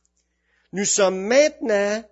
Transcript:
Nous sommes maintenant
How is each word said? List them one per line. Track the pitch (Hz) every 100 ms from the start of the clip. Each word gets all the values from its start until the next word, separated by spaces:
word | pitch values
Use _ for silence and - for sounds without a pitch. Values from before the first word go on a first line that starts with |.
| _ _ _ _ _ _ _
Nous | 180 202
sommes | - 185 185
maintenant | 196 262 302 294 277 202 202 214 226